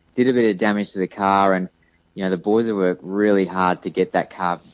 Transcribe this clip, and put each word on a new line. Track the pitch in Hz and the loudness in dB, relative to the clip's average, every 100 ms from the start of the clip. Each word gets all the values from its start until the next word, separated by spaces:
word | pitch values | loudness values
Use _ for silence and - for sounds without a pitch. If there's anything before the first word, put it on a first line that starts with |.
| _ - | _ -2
did | 123 | 0
a | |
bit | 123 113 | 2 2
of | 95 | 2
damage | 107 104 101 | 0 -2 -4
to | 98 | -4
the | 90 | -6
car. | - 98 98 98 | -2 2 4 2
And, | 92 92 _ _ _ _ | 0 -2 _ _ _ _
you | - | -8
know, | 95 | -4
the | 90 | -2
boys | 104 110 113 | 0 0 0
have | 104 | 0
worked | 92 87 | 0 -2
really | 90 101 104 98 90 | -4 0 2 2 0
hard | 92 92 87 | 0 0 0
to | 95 | -4
get | 92 90 | -4 -2
that | 92 85 | -2 -4
car, | - 90 87 - | -4 -4 -4 -10